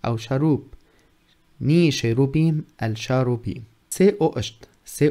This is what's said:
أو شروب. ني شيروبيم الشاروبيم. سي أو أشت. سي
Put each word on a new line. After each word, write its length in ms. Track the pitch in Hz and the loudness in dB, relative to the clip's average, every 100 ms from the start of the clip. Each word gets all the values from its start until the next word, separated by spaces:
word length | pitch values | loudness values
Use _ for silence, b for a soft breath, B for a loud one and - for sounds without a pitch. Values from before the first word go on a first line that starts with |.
| 113 | -6
أو 120 | 113 | -6
شروب. 500 | - 135 156 135 - - b b b b b b _ - | -4 -2 0 0 -4 -20 b b b b b b _ -6
ني 300 | 135 170 170 | 0 2 2
شيروبيم 760 | 131 117 117 135 156 160 156 - - | 0 -2 0 0 2 0 0 -6 -8
الشاروبيم. 800 | 113 110 - 131 127 120 - 123 110 _ - | -6 -6 -2 0 0 -2 -6 -10 -14 _ -10
سي 260 | - 190 202 | 2 4 4
أو 180 | 160 - | -2 -2
أشت. 280 | 107 - - _ - | -8 -10 -20 _ -14
سي 240 | - 147 | 0 0